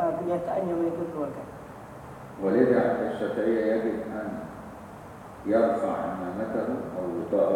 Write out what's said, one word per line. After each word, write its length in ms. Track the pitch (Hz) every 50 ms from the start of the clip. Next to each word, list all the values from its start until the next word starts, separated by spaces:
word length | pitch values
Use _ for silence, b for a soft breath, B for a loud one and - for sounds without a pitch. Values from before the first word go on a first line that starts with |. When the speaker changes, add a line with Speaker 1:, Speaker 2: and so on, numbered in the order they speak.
Speaker 1:
uh, 160 | 175 165 151 - 180
kenyataan 400 | 175 175 175 - 165 160 - 190
yang 160 | 175 170 170
mereka 240 | 170 165 170 170 170 165
keluarkan. 340 | 156 151 143 135 131 - - - - - - - - - - - - - - - - - - - - -
Speaker 2:
ولذا 400 | 98 98 113 123 127 - - - - - - - 110 113
الشافعي 400 | - - 107 101 101 107 107 110
يجب 580 | 113 110 110 110 110 113 110 110 107 - - -
أن 180 | 107 107 104 98 - - - - - - - - - - - - - - - - - - - - - - -
يرفع 480 | 101 110 113 - - - - - -
عمامته 760 | - - - 95 95 92 92 90 92 101 110 - - - - - - - - - - 92
أو 60 | 92 - 85 85
غطاء 280 | - - - 98 - - -